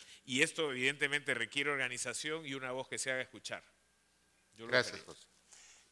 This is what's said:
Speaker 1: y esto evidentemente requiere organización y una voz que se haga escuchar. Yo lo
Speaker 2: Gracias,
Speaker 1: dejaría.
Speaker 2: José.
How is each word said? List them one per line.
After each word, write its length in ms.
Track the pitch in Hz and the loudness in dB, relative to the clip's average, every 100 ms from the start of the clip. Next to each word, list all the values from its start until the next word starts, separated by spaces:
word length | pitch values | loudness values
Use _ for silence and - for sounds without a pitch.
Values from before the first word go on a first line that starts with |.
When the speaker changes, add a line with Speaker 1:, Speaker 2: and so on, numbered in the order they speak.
| - - | -20 -16
Speaker 1:
y 180 | - 127 | -2 4
esto 300 | 156 - 151 | 4 2 -2
evidentemente 640 | 127 131 143 143 147 139 | 2 2 4 2 2 2
requiere 360 | 120 113 139 143 | 0 0 0 0
organización 760 | 139 127 123 123 117 151 160 151 | 2 0 -2 -4 -4 -4 -4 -4
y 80 | |
una 180 | 135 131 | -4 -4
voz 160 | 127 131 | -4 -4
que 100 | 117 | -4
se 140 | 135 | -2
haga 100 | 127 | -2
escuchar. 400 | 123 104 - 101 - _ _ _ _ _ _ _ _ | -4 -8 -8 -8 -10 _ _ _ _ _ _ _ _
Yo 140 | - 113 | -16 4
lo 40 | |
Speaker 2:
Gracias, 220 | 123 120 | 4 4
Speaker 1:
dejaría. 200 | 98 - | 0 -12
Speaker 2:
José. 140 | 78 - _ _ - - - - | -16 -20 _ _ -20 -20 -20 -14